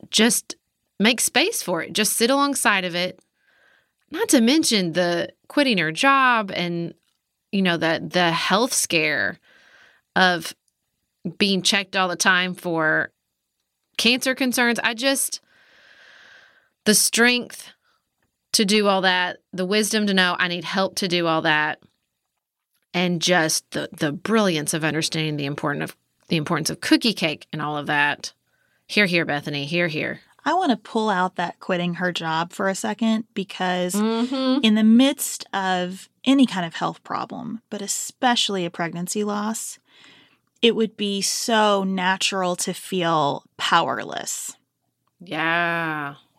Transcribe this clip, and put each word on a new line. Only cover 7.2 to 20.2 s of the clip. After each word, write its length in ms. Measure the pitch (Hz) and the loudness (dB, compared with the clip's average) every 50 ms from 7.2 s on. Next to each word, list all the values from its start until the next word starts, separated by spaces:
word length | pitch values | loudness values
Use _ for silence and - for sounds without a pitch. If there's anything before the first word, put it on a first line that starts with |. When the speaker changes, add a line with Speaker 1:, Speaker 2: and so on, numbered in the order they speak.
| _ _ _ _ _ - - | _ _ _ _ _ -4 -2
Speaker 1:
you 80 | 196 | 0
know, 160 | 190 180 170 | 2 2 2
the, 280 | 160 160 160 165 - - | 2 0 0 0 -2 -4
the 260 | 156 - 180 180 170 | -2 0 2 2 2
health 420 | 165 165 - - 185 208 240 269 - | 2 0 0 0 0 0 0 0 -2
scare 680 | - - - - 165 156 151 147 123 101 95 - - _ _ _ _ _ _ _ - - _ _ _ _ _ - | -2 -2 0 0 0 0 0 -2 -2 -4 -4 -6 -8 _ _ _ _ _ _ _ -20 -20 _ _ _ _ _ 0
of 360 | 175 185 185 175 170 160 - - _ _ _ _ _ _ _ _ _ _ _ _ _ - 175 165 - | 2 4 4 2 0 -4 -10 -14 _ _ _ _ _ _ _ _ _ _ _ _ _ -12 -8 -2 0
being 240 | 220 196 196 185 170 | 0 2 2 0 0
checked 320 | - - 196 196 190 - | 0 0 0 -2 -2 -2
all 120 | 196 185 | -2 0
the 80 | 180 175 | 0 0
time 380 | 170 - 202 185 180 180 185 180 | 0 2 4 4 4 2 -2 -4
for 580 | - - 180 165 160 160 156 156 156 - - _ _ _ _ _ _ _ _ _ _ _ _ _ _ _ _ - | -6 -4 -2 -2 0 2 2 2 0 -2 -4 _ _ _ _ _ _ _ _ _ _ _ _ _ _ _ _ -4
cancer 380 | - - 226 247 247 - 262 262 | 0 2 2 2 2 0 -2 -2
concerns. 420 | 262 269 254 233 247 247 240 233 - - | 0 -2 0 0 2 2 2 0 0 -2
I 100 | 226 240 | -4 -4
just, 480 | 220 254 269 277 269 - - - - _ _ _ _ _ _ _ _ - - - - - - - - - - - - - _ _ _ _ _ _ _ - | -2 0 0 0 0 -2 -6 -6 -12 _ _ _ _ _ _ _ _ -20 -20 -20 -20 -20 -20 -20 -20 -20 -20 -20 -20 -20 _ _ _ _ _ _ _ 2
the 100 | 208 208 | 2 4
strength 800 | - - - - - 233 240 247 247 233 - - - - - - _ _ _ _ _ _ _ _ _ _ _ _ _ _ - | 4 4 2 2 4 4 4 2 0 -4 -8 -14 -18 -20 -20 -20 _ _ _ _ _ _ _ _ _ _ _ _ _ _ -4
to 120 | - - 226 | 0 0 2
do 240 | 185 208 214 202 | 4 2 2 4
all 140 | 202 196 190 | 4 2 4
that, 380 | 185 190 180 180 180 180 - - _ _ | 2 2 2 2 0 -2 -6 -10 _ _
the 140 | - 180 185 | -6 -4 -2
wisdom 400 | 180 208 214 220 208 220 220 208 | 0 0 0 0 0 0 0 2
to 80 | 202 190 | 2 2
know 220 | 190 | 4